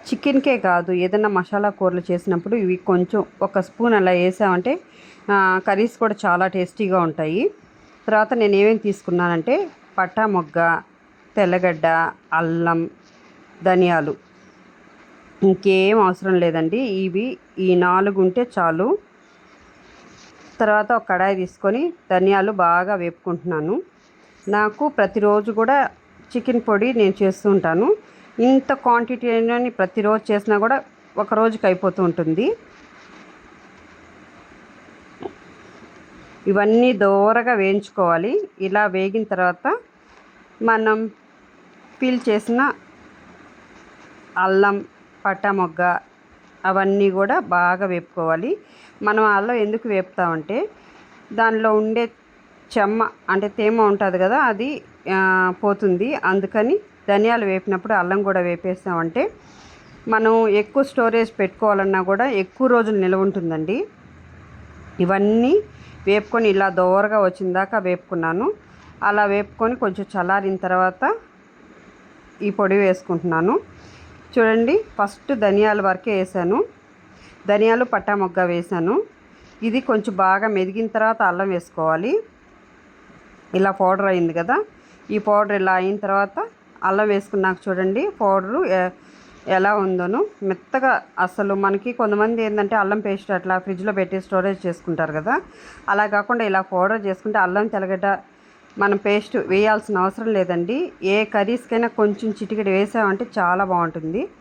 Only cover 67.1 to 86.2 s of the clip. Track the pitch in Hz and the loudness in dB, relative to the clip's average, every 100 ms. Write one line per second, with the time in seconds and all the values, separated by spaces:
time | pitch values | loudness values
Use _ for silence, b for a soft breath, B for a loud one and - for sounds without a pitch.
67.1 | 214 190 185 185 180 190 220 180 180 - | 2 0 0 -4 -2 -2 -2 -2 -4 -4
68.1 | 175 165 170 277 427 B B B B 202 | -6 -4 -2 -4 -6 B B B B -2
69.1 | 208 208 202 202 - 226 247 226 185 196 | 0 0 0 -4 -4 -4 -2 -4 -6 -8
70.1 | 202 180 196 196 190 185 185 185 185 269 | -6 -2 -2 -2 -4 -2 0 0 0 -4
71.1 | 453 - - - - - - - - - | -4 -10 -20 -20 -20 -20 -20 -20 -20 -20
72.1 | - - - 208 196 196 196 196 185 - | -20 -20 -8 -6 -2 0 2 2 0 -2
73.1 | 175 175 165 175 320 - B B B B | -4 -2 0 2 0 -4 B B B B
74.1 | B - - 220 226 233 370 440 - 202 | B -6 0 2 4 2 0 -2 -4 -4
75.1 | - - 269 208 202 214 214 196 185 233 | -4 -6 0 2 4 2 2 0 -2 -2
76.1 | 202 190 190 175 233 453 - - - - | -2 -2 -2 0 0 -2 -6 -20 -20 -20
77.1 | B B B 190 208 220 226 247 220 190 | B B B -2 2 4 2 0 -2 -2
78.1 | 202 185 175 180 170 170 180 165 277 440 | -2 0 0 0 -2 -4 -2 0 -2 -4
79.1 | - _ B B B 226 233 262 220 214 | -12 _ B B B -4 -2 0 -2 -2
80.1 | 190 190 190 220 202 185 202 226 220 220 | -2 0 2 0 -2 -2 -4 -4 0 0
81.1 | 226 202 175 196 175 170 - 160 160 208 | 2 0 0 -2 -4 -6 -4 -2 0 0
82.1 | 392 427 _ _ - _ - - - - | -4 -4 _ _ -20 _ -20 -20 -20 -20
83.1 | - - - - 185 196 190 185 190 196 | -20 -20 -20 -6 0 0 2 0 2 0
84.1 | 185 170 165 170 277 427 - B B - | 0 0 -2 -2 -2 -2 -12 B B -6
85.1 | 208 208 208 208 202 190 185 185 208 202 | -4 2 2 2 0 0 0 0 -4 -2
86.1 | 196 | 0